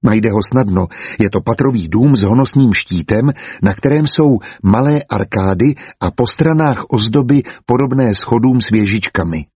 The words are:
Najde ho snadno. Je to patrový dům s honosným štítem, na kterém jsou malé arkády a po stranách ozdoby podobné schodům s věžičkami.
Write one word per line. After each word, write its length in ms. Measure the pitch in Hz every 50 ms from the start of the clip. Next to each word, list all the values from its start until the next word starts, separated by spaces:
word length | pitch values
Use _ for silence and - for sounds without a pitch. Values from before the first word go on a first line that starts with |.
| -
Najde 280 | - 107 110 107 113
ho 120 | 101 107 104
snadno. 440 | - - 127 127 101 92 92 92 87 - - - - - -
Je 120 | 110 98
to 100 | - 101
patrový 480 | - - 113 - 139 135 131 113 87 80
dům 280 | 82 104 123 147 143
s 60 | 110 98
honosným 500 | 98 107 127 135 113 - 135 135 120 101
štítem, 600 | - - - - 90 78 - 110 107 120 143 139 - - - - - -
na 120 | 101 98
kterém 320 | - - 139 147 151 151
jsou 320 | 143 - - 156 147 135 107 - - - - -
malé 400 | 95 101 113 131 143 147 151 143
arkády 720 | _ - 104 101 - - 104 95 95 95 87 110 139 143 - - - - _
a 100 | - 90
po 160 | - - 120
stranách 580 | 110 - - 156 160 160 156 156 147 131 - - -
ozdoby 540 | - 117 104 110 110 147 135 120 139 143 120 - - - _
podobné 480 | - 120 120 139 135 127 135 131 117 104
schodům 460 | - - - 117 117 110 131 127 123
s 100 | 113 -
věžičkami. 760 | 107 113 107 98 101 110 92 - _ 92 90 87 80 78 73 _ _